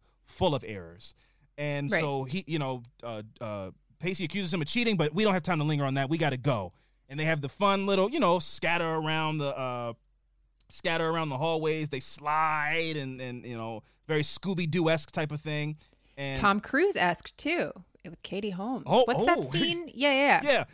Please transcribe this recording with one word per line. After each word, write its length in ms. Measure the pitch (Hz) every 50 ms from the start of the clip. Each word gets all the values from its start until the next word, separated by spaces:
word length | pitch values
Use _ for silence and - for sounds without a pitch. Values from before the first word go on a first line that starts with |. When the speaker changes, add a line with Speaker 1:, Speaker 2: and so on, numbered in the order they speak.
| _ _ _ _ _
Speaker 1:
full 300 | - - - 190 175 143
of 100 | 123 -
errors. 480 | 110 107 95 87 82 85 90 - - - _ _ _ _ _ _ _ _ -
And 320 | 147 147 147 143 143 143
Speaker 2:
Right. 100 | 214 165
Speaker 1:
so 240 | 156 143 139 135 131
he, 200 | 127 127 131 127
you 120 | 139 165 156
know, 240 | 143 131 131 123 117 120 _ _
uh, 200 | - 120 113 110 107 110 - -
uh, 300 | 120 110 104 101 95 92 - _ _ _ _ -
Pacey 240 | 156 175 190 185 185
accuses 280 | - - 202 190 160
him 80 | 185 175
of 40 | 147 -
cheating, 280 | - 240 240 226 208
but 180 | 165 151 151 156
we 80 | 196
don't 120 | 214 214 185
have 80 | 180
time 160 | 156 190 175 151
to 60 | 147
linger 200 | 156 156 143 143
on 100 | 135 135
that. 140 | 139 135 131
We 100 | 165 165
gotta 180 | 165 147 156
go. 360 | 135 117 147 127 107 95 85 - _ _ _ _ _ _ -
And 120 | 135 147
they 40 | 156
have 160 | 160 160 151
the 60 | 135 135
fun 380 | - - 202 196 196 196 196
little, 240 | 202 196 190 190 220
you 80 | 277 330
know, 180 | 220 175 175 180
scatter 500 | - - - - - 165 170 170 165 160
around 500 | 160 160 156 156 156 160 160 160 156 156
the, 180 | 143 139 -
uh, 360 | - 131 127 123 123 120 117 113 - _ _ _ _ _ _ _ _ _ _ _ _ _ -
scatter 380 | - - - 180 165 165 165 160
around 200 | 165 165 160 151
the 80 | 135 127
hallways. 520 | 156 165 165 156 156 156 160 156 151 147
They 100 | 143 131
slide 960 | - - - - 147 147 151 156 160 156 156 151 147 151 160 165 165 160 156
and, 240 | 151 135 131 131 127
and, 240 | 127 127 123 120 107
you 120 | 120 120
know, 260 | 113 113 113 117 104 - _ _ _ _ -
very 140 | 156 147
Scooby-Doo-esque 880 | 143 - - - - 190 190 165 175 160 151 185 165 160 160 156 - -
type 180 | - 180 156 147
of 100 | 151 147
thing. 360 | - 156 151 147 147 151 156 - - _ _ _ _ _ -
And 240 | 139 139 135 135 135
Speaker 2:
Tom 200 | 208 202 196 208
Cruise-esque, 760 | - - - 277 359 403 349 - 180 175 170 - - - -
too, 340 | - - 294 339 339 185 - - - - _ _ _ - 170
with 120 | 165 -
Katie 280 | - - 175 196 214 208
Holmes. 340 | 180 180 - 240 262 208 143
Speaker 1:
Oh, 180 | - 180 240 254
Speaker 2:
What's 180 | 226 247 - 220
that 120 | 349 349 262
Speaker 1:
oh. 120 | 165 -
<laughs> 20 |
Speaker 2:
scene? 380 | - 349 - 339 339 349 339 262 -
Yeah, 180 | 233 277 285
yeah, 280 | 269 269 285 269 196 165 -
yeah. 60 | 294
Speaker 1:
Yeah, 140 | 262 202 127 -